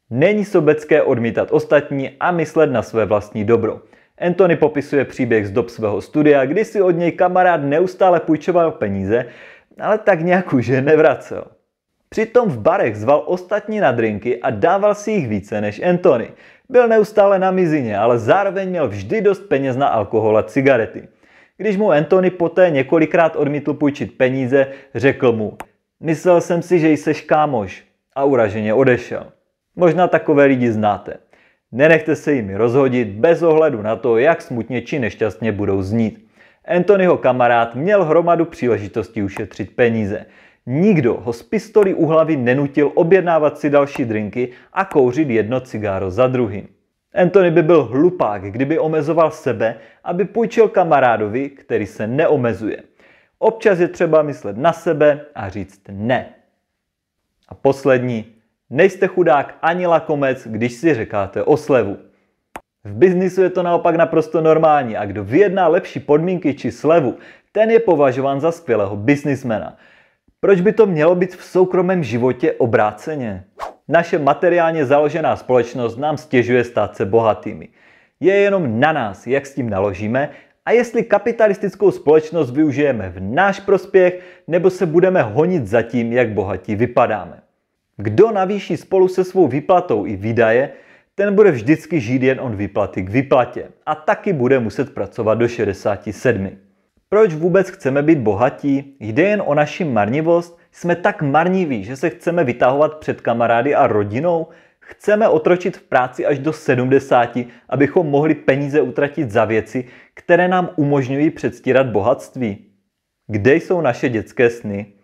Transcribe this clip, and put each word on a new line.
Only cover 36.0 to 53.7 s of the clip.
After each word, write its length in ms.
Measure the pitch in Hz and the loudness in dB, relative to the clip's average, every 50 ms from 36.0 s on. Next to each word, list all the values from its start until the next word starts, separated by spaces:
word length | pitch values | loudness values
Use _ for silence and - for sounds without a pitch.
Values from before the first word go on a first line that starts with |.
| 113 104 - - _ _ _ _ _ _ _ _ _ | -2 -2 -4 -10 _ _ _ _ _ _ _ _ _
Anthonyho 520 | - 165 180 175 180 202 190 185 180 151 | -4 -2 0 2 2 2 4 4 2 2
kamarád 580 | - - 131 123 123 120 120 120 117 117 120 - | 2 2 0 2 4 4 4 4 2 2 0 -4
měl 300 | 123 151 196 208 202 175 | -4 -2 2 2 2 2
hromadu 400 | 151 156 170 170 175 170 170 165 | 2 2 2 2 2 2 0 0
příležitostí 800 | 165 - - 123 123 110 101 104 95 - 117 104 - - 110 | -4 -4 -4 -2 -2 -2 -2 -4 -6 -8 -8 -8 -8 -6 -6
ušetřit 540 | 101 98 - - 110 - - - 104 90 _ | -6 -6 -6 -10 -12 -12 -10 -12 -12 -6 _
peníze. 500 | - 123 117 113 110 107 95 104 - - _ _ _ _ _ _ _ - | 0 0 0 0 0 -4 -4 -6 -8 -10 _ _ _ _ _ _ _ -10
Nikdo 480 | 123 127 151 185 220 196 156 120 113 90 | -6 -2 0 2 2 2 2 2 0 0
ho 180 | - 95 117 | -2 -4 -8
z 100 | 117 - | -8 -8
pistolí 520 | - - - 208 - - - 220 202 190 175 | -8 -6 -6 -6 -4 0 2 2 2 2 2
u 120 | - 160 | 0 0
hlavy 300 | 147 160 160 156 156 160 | 2 4 2 2 2 0
nenutil 560 | 139 120 120 127 143 143 139 139 147 147 139 - | -2 0 0 0 0 0 -2 0 0 0 2 2
objednávat 640 | 135 131 147 190 190 170 175 165 156 151 143 143 - | 0 2 4 4 2 2 2 0 2 2 0 -2 -2
si 120 | - 147 | -2 2
další 340 | 143 143 139 139 - - 135 | 2 2 2 0 -2 -6 -4
drinky 440 | 113 107 107 107 101 - 123 123 123 - - _ _ | -4 -4 -4 -4 -6 -6 -6 -6 -6 -8 -14 _ _
a 120 | - - 190 | -6 -6 -4
kouřit 460 | - - 151 131 123 123 151 160 139 | 0 2 2 2 2 2 0 -2 0
jedno 300 | 113 110 104 104 127 131 | 0 0 0 -2 -4 -6
cigáro 500 | 127 - - 107 104 101 95 95 98 92 | -6 -8 -10 -6 -6 -4 -4 -4 -4 -4
za 160 | 90 107 127 | 0 0 0
druhým. 420 | 131 127 123 123 110 117 95 - - _ _ _ _ _ _ _ _ - | 2 2 0 -2 -4 -4 -10 -14 -16 _ _ _ _ _ _ _ _ -2
Anthony 360 | - 180 180 185 196 185 175 | 0 0 2 4 2 2 2
by 120 | 160 170 | 2 2
byl 220 | 156 160 180 156 131 | 2 4 4 2 2
hlupák, 580 | 104 120 135 160 180 180 - 143 110 104 98 | 0 0 0 0 0 0 -2 -4 -4 -6 -8
kdyby 360 | 92 101 95 117 135 139 160 156 | -10 -10 -6 -6 -4 -4 -2 -2
omezoval 520 | 135 160 160 156 143 151 165 165 160 151 | -2 -2 -4 -4 -4 -2 0 0 0 0
sebe, 440 | - - - 135 113 101 113 110 120 - - - _ _ - | -2 -4 -6 -6 -4 -2 -4 -4 -6 -8 -18 -20 _ _ -10
aby 200 | - 175 175 202 | -8 -4 -4 -4
půjčil 440 | 175 - 226 226 - - 240 220 202 | -4 -4 -4 -4 -2 2 2 2 2
kamarádovi, 840 | - 202 180 165 151 139 131 123 113 104 107 104 107 131 139 139 | 2 2 2 4 4 4 4 2 2 0 -2 -4 -4 -6 -6 -8
který 360 | 139 - - - 123 110 104 | -12 -14 -8 -4 -4 -4 -4
se 200 | 98 - - 110 | -6 -8 -8 -8
neomezuje. 680 | 107 123 143 165 - - 165 120 117 104 95 107 98 - - - _ _ _ _ _ _ _ _ _ _ - | -4 -2 0 0 2 2 0 0 -2 -4 -4 -6 -8 -8 -10 -14 _ _ _ _ _ _ _ _ _ _ -2
Občas 400 | - 220 220 - - 220 | -2 -2 0 2 0 2